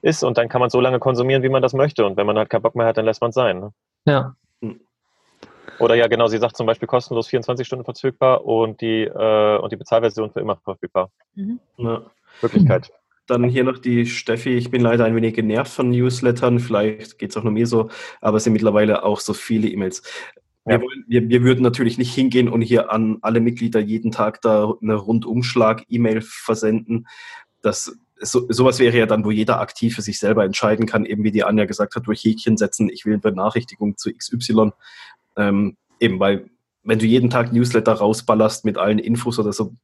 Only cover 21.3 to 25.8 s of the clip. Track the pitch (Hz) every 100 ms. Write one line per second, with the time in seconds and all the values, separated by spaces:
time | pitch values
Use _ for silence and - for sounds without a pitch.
21.3 | 120 123 127 127 120 117 120 123 - 131
22.3 | 123 120 117 110 117 - 110 110 107 110
23.3 | 117 117 117 117 113 104 110 113 110 107
24.3 | 107 117 107 107 - 110 107 98 117 120
25.3 | 117 123 123 110 113